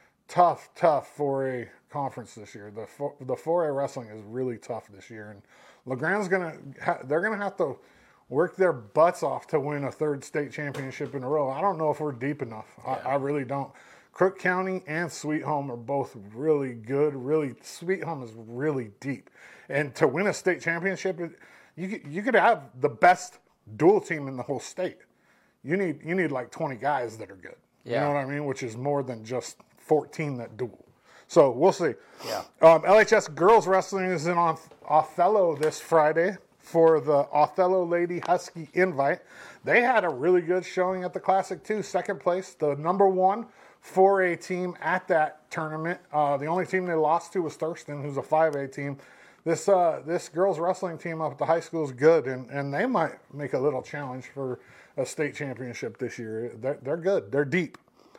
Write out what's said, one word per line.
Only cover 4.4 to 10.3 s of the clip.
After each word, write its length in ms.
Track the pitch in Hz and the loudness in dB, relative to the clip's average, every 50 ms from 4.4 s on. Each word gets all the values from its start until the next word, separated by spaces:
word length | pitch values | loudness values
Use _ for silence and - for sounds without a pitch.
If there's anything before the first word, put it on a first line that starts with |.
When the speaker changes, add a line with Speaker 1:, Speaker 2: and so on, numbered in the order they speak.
| 131 127 117 | -4 -4 -4
Speaker 1:
tough 300 | 110 - - 117 107 - | -6 -10 -10 -10 -10 -12
this 240 | - 104 95 - - | -16 -20 -20 -20 -18
year, 180 | 117 110 104 107 | -18 -16 -16 -16
and 140 | 104 98 - _ _ - - - - _ _ | -18 -20 -20 _ _ -20 -20 -20 -20 _ _
LeGrand's 420 | 127 131 117 147 170 196 214 202 | -8 -6 -4 -2 -2 -2 -2 -2
gonna 300 | 170 190 185 175 160 147 - - 139 131 - - | -2 -2 -2 -4 -6 -10 -14 -16 -18 -16 -6 -2
ha-, 180 | 175 165 - 131 | -2 -2 -2 -2
they're 180 | 131 151 165 | -2 -2 0
gonna 160 | 196 220 214 | 0 -2 -2
have 180 | 196 202 190 196 | -4 -6 -6 -4
to 200 | - 170 135 120 - _ _ _ _ _ _ _ _ _ | -2 -4 -4 -4 -8 _ _ _ _ _ _ _ _ _
work 280 | - 127 143 175 180 - | -4 0 0 0 0 0
their 180 | 185 185 175 151 | 2 2 2 2
butts 480 | 120 107 104 - 151 160 175 175 - | -2 -8 -2 4 4 4 4 4 0
off 240 | 156 139 127 117 - | -4 -4 -4 -6 -4
to 140 | - 160 147 | -4 -2 -2
win 240 | 135 147 147 143 139 | -2 -2 -4 -4 -6
a 80 | 123 | -6
third 320 | - - 156 151 143 131 - | -4 -4 -2 -2 -2 -4 -8
state 280 | - | -6